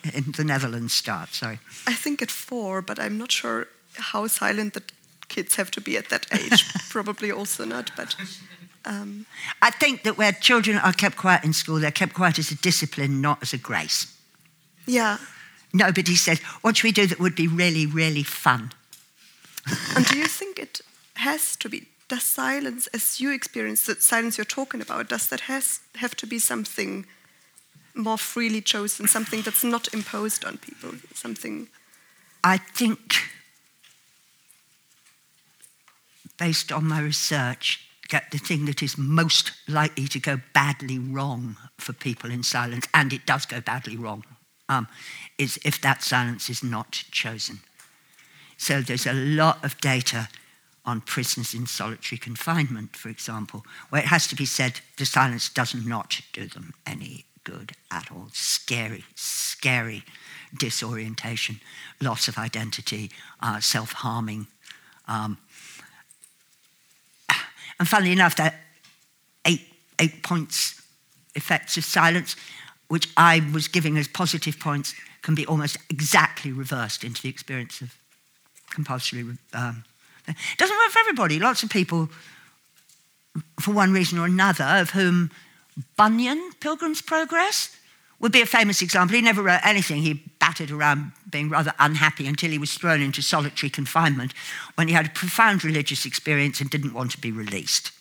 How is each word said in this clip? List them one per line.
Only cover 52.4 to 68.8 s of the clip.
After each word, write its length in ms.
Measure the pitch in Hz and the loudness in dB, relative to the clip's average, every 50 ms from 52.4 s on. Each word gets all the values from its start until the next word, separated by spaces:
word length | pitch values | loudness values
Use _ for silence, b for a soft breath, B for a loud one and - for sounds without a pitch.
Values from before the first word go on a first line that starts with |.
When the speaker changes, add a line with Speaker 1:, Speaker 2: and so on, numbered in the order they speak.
| - 165 165 170 147 127 117 107 110 110 - | -4 -2 0 0 0 0 -2 -8 -8 -12 -14
Speaker 1:
for 140 | - - 117 | -14 -14 -14
example, 560 | 110 - - - 113 110 107 - - 104 - B B B B B | -12 -10 -10 -10 -8 -8 -8 -10 -12 -16 -18 B B B B B
where 120 | 135 151 | -2 0
it 60 | 143 | 4
has 200 | 139 170 170 - | 4 4 4 4
to 80 | - - | 0 -4
be 100 | - 143 | -4 -4
said 340 | 127 - - 131 127 127 - - _ _ | -4 0 0 0 -2 -2 -6 -16 _ _
the 80 | - 139 | -6 -4
silence 440 | - - 135 131 131 120 117 - - | 0 4 4 4 4 2 -2 -6 -4
does 240 | - - 123 - - | -2 -2 -2 -2 -4
not 480 | 123 110 117 120 107 - - - - - - | -6 -4 -4 -4 -6 -4 -6 -8 -8 -8 -14
do 160 | - - 101 | -12 -12 -12
them 260 | - - - - - - _ _ | -14 -14 -16 -18 -18 -20 _ _
any 400 | - - - - - - - - _ _ _ _ | -12 -12 -12 -12 -14 -16 -18 -20 _ _ _ _
good 280 | - 90 90 - - - _ _ _ | -16 -16 -14 -16 -18 -20 _ _ _
at 200 | 90 85 - - | -12 -10 -10 -12
all. 160 | - 90 78 - - | -16 -16 -18 -12 -10
Scary, 680 | - - - - - - - 123 117 113 110 113 - - - _ | -6 -2 -2 -2 -2 -2 -4 -4 -4 -4 -6 -8 -12 -14 -18 _
scary 880 | - - - - - - - - - - 135 127 123 117 117 110 101 - B B B B B B B B B - | -10 -8 -6 -4 -4 -4 -6 -6 -2 -2 0 0 0 -2 -4 -8 -12 -14 B B B B B B B B B -8
disorientation, 1040 | 135 143 117 - - 117 110 120 110 110 110 113 - - 113 117 110 - - 113 107 B B B B B B B _ | -6 -4 -4 -4 -4 -4 -6 -6 -6 -8 -8 -10 -8 -8 -6 -4 -4 -4 -6 -6 -10 B B B B B B B _
loss 260 | 139 127 110 - - | -4 -2 -2 0 -2
of 100 | - - | -2 -2
identity, 720 | - 110 113 - 110 113 110 - - 113 - 107 104 107 101 B B B B B B | -4 -6 -6 -6 -6 -6 -6 -8 -8 -8 -8 -8 -6 -8 -10 B B B B B B
uh, 180 | - 117 104 107 | -4 -4 -2 0
self-harming. 880 | 104 - - 117 110 110 - - - 123 113 117 113 110 107 107 107 - _ _ B B B B B B B B B | 0 0 0 0 -4 -6 -10 -6 -4 -4 -2 -2 -4 -4 -6 -8 -10 -12 _ _ B B B B B B B B B
Um, 300 | - 110 110 107 107 104 - _ B B B B B B B B B B B B _ - _ - _ _ _ _ _ _ _ _ _ _ _ _ _ _ _ _ _ _ _ _ - B B B B B B B B B | -6 -6 -4 -4 -4 -6 -8 _ B B B B B B B B B B B B _ -20 _ -20 _ _ _ _ _ _ _ _ _ _ _ _ _ _ _ _ _ _ _ _ -4 B B B B B B B B B
and 100 | - 175 170 | 0 2 4
funnily 240 | 220 208 190 175 180 | 4 4 6 6 6
enough, 220 | 190 185 170 - | 6 6 6 6
that 180 | - 156 160 - - - _ _ _ | 2 0 0 0 -4 -20 _ _ _